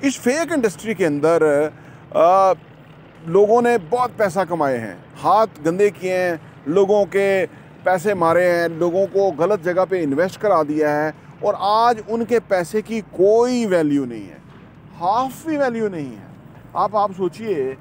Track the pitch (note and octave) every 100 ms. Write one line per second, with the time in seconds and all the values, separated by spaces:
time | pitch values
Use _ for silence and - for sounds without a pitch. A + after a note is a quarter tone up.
0 | C#4 - - D#4 D#4+ D#4 A3 - G#3+ G3+
1 | E3+ C#3+ D3+ E3 D#3 C#3+ D3+ - - -
2 | - - E3 F#3+ F#3+ E3 - - - -
3 | - - E3 F#3 G#3 A#3+ A#3+ A#3+ D#3 A#3+
4 | B3 F#3+ G3+ F3 F3 F3 C#3+ B2 A2 F2+
5 | - - D3+ G3+ A3 - D3+ F3+ G#3 -
6 | F#3 F#3 F3+ D#3+ - - C3+ F3+ F#3+ G#3
7 | F#3 F#3+ G3 F#3+ E3+ - - - F3+ F#3
8 | G3 G3 E3 E3 F3+ F3 E3+ E3 F3 F3+
9 | G3 F#3+ G3 D3 F3 G#3 E3 F3+ F3+ F#3
10 | D3+ C3+ F#3 F#3 G#3+ F3 D3+ D3+ D3+ D3
11 | D#3 D3 - - G#3 E3 G3 G#3+ A#3 A3+
12 | G3 A3+ A#3 A#3 - F#3 E3 G#3+ G#3 A3+
13 | F#3 - F#3+ A3+ B3 B3 A3 F3 D3+ C#3+
14 | B2+ A2+ F#2+ C#2 - - - - - -
15 | F3+ A3 C4 B3+ D#4+ D4+ C4 A3+ G#3+ E3+
16 | C#3 G#2 - - - - - - G3+ G#3
17 | G3+ F#3 F#3 - A3 E3 C3 C3